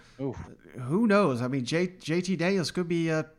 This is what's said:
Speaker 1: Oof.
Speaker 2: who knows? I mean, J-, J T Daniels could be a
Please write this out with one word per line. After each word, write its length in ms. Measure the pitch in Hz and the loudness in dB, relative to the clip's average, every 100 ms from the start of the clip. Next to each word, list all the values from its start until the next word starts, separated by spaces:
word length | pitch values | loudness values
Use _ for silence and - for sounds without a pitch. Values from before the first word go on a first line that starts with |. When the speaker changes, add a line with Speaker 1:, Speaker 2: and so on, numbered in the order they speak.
| - - | -16 -8
Speaker 1:
Oof. 160 | 135 - - - 82 92 | -6 -6 -12 -18 -16 -10
Speaker 2:
who 260 | 123 185 233 | -2 2 4
knows? 340 | 202 175 120 | 4 4 2
I 80 | 127 | 0
mean, 160 | 135 | -2
J-, 300 | 120 160 180 - | 0 0 -2 -4
J 220 | - 170 | -2 0
T 160 | 180 160 | 0 0
Daniels 340 | 170 196 143 | 0 0 0
could 180 | 180 170 | -2 0
be 200 | 170 165 | 0 0
a 180 | 156 156 | 0 -4